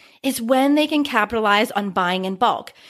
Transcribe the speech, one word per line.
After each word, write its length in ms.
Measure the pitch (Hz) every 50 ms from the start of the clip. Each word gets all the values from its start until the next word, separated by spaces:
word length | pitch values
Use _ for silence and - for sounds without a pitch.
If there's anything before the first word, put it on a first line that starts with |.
| - - _ _ -
is 180 | 269 262 240
when 360 | 226 226 262 262 269 277 294
they 100 | 302 302
can 160 | 302 311 294 277
capitalize 720 | 285 240 220 208 208 233 220 220 208 202 208 226 - -
on 180 | 202 202 196
buying 340 | 175 196 180 175 185 185 185
in 120 | 190 190
bulk, 360 | 185 240 214 - - - - - - -